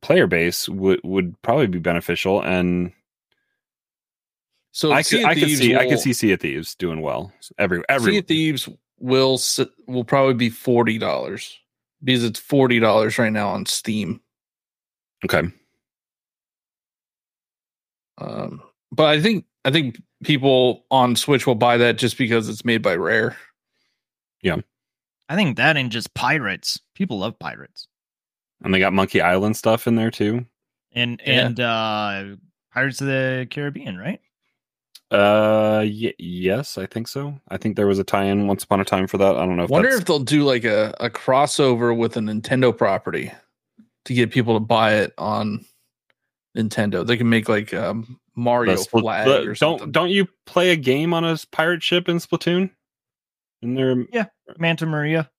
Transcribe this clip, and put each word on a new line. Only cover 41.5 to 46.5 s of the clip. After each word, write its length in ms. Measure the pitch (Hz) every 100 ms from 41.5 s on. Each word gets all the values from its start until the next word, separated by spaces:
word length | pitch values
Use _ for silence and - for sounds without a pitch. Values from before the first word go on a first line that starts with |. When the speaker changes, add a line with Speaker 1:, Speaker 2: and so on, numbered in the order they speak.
| - 139 120 120 117
Speaker 2:
with 180 | 117 117
a 20 |
Nintendo 560 | 107 107 113 127 127 113
property 540 | 113 95 - 82 65 - _ _ _ _ - _ -
to 80 |
get 180 | 123 113
people 240 | 131 117 110
to 40 |
buy 360 | 110 113 110 107
it 180 | 98 -
on 480 | 92 107 107 104 - _ _ _ _ _ _ _ _